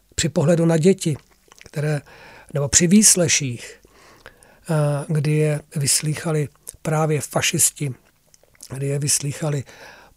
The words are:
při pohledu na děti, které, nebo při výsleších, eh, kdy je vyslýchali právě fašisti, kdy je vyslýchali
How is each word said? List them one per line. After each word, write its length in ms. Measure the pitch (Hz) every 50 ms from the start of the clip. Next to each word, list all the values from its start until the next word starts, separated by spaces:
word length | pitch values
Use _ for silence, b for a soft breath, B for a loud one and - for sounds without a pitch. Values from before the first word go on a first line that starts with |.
| b b _
při 140 | - - 156
pohledu 360 | - 180 139 160 175 160 165
na 120 | 165 165 165
děti, 400 | 151 190 190 190 - 165 143 - - _ _ _ _ _ - - -
které, 360 | - - 151 147 151 151 143 B B B B B B B B B B -
nebo 140 | 143 143 135
při 200 | - - 180 165
výsleších, 880 | 196 214 214 - - 185 170 151 - - 143 127 120 113 - - - - b b b b b b b b b b b b b b b b _ -
eh, 60 | 160 151 147 147 147 139 - -
kdy 240 | 156 151 139 151
je 300 | 151 151 151 151 147 147 - _ -
vyslýchali 760 | 156 139 139 - - - 151 147 - - 170 156 151 147 123 - _ _ - - -
právě 400 | - 160 156 156 160 151 156 139
fašisti, 720 | - - - 143 - - - 160 - - - - 151 139 123 - _ _ _ _ _ _ _ _ _ _ _ _ - -
kdy 180 | 127 135 139 139
je 120 | 139 143
vyslýchali 640 | 147 143 - - - 143 127 - 165 151 143 139 123 B B B B B B B B B B